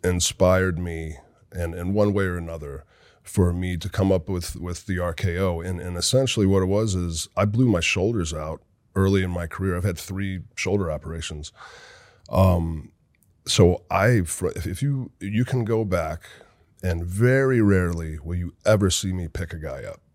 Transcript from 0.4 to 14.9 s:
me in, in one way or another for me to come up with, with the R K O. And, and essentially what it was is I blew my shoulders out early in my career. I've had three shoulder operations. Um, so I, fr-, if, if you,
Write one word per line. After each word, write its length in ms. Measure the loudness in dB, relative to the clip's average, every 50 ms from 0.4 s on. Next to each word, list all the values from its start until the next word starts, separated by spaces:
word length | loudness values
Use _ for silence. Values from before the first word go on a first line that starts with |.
| 4 4 6 4 4 0 0 -2
me 380 | -4 -6 -6 -8 -8 -10 -12 -14 -16 _ _ _ _ _ -8
in, 180 | -6 -6 -6 -6
in 200 | -6 -4 -2 2
one 200 | 2 2 2 2
way 120 | 0 0
or 100 | -2 -2
another 480 | -4 -6 -8 -10 -10 -10 -12 -12 -14 -16 _ _ _ _ _ _ _
for 320 | _ -4 2 4 4 4 4
me 240 | 0 -2 -2 -4 -4
to 100 | -6 -6
come 240 | -2 0 2 4
up 160 | 2 2 0 -2
with, 280 | -6 -6 -4 -6 -10
with 300 | -8 -8 -10 -10 -10 -6
the 140 | -6 -4 -4
R 140 | -2 -4 -4
K 240 | -2 -2 -2 0 0
O. 240 | 0 0 -2 -2
And, 180 | -4 -6 -6 -6
and 160 | -6 -8 -6
essentially 500 | -4 -2 2 2 2 2 2 2 2 4
what 180 | 4 4 4 2
it 20 |
was 300 | 2 2 0 0 0 0
is 340 | 0 -2 -2 -4 -6 -8 -8 _ 0
I 80 | 0
blew 220 | 0 2 2 4 4
my 120 | 4 2
shoulders 540 | 2 0 0 0 0 0 0 -2 -4 -4 -6
out 280 | -8 -8 -8 -10 -12 _ _ _ _ _ _ _
early 280 | 2 4 4 4 2 2
in 60 | 0
my 160 | -4 -6 -6 -8
career. 300 | -6 -4 -2 -2 -2 0
I've 60 | -2
had 140 | -2 -2 -4
three 440 | -8 -8 -6 -6 -4 -4 -6 -8 -10 -12 _
shoulder 360 | -6 -4 0 0 0 0 -2
operations. 600 | -4 -6 -6 -8 -10 -8 -8 -8 -10 -10 -12 -14 _ -18 -20 -20 -20 -20 -20 -20 -20 -20 -20 _ _ _ _ -2
Um, 640 | 4 6 6 6 6 4 2 -2 -4 -6 -10 -14 _ _ _ _ _ _ _ _ _ _ _
so 380 | -2 4 6 6 6 6 2 -4 _
I, 320 | 0 2 4 4 4 2
fr-, 260 | 2 -2 -4 -4 -4 -4 -4
if, 100 | -4 -8
if 160 | -8 -6 -4
you, 300 | -2 -2